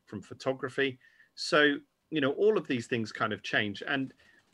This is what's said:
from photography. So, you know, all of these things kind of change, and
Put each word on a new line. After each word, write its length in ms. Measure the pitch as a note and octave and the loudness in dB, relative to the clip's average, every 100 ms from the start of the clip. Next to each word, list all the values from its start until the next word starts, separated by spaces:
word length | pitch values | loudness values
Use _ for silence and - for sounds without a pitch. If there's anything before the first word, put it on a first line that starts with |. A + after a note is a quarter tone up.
from 160 | _ G#2 | _ -14
photography. 800 | - B2 C3 C3 C3 - C3+ B2+ _ _ _ | -12 -6 -4 -4 -4 -2 -2 -4 _ _ _
So, 420 | - - D#3+ D3 C#3+ - _ _ | -10 2 4 4 2 -6 _ _
you 100 | D#3 | 0
know, 120 | C3+ | 0
all 240 | C#3+ G#3 G#3 | 4 4 4
of 80 | D3+ | 0
these 200 | B2 - | -4 -2
things 240 | A#2+ G#2+ | -4 -4
kind 220 | - A2 | -2 -2
of 100 | G2+ | -2
change, 400 | - C3+ G#2 G2+ - | -2 0 0 -4 -4
and 260 | C#3 C3 - _ _ _ | -2 -4 -10 _ _ _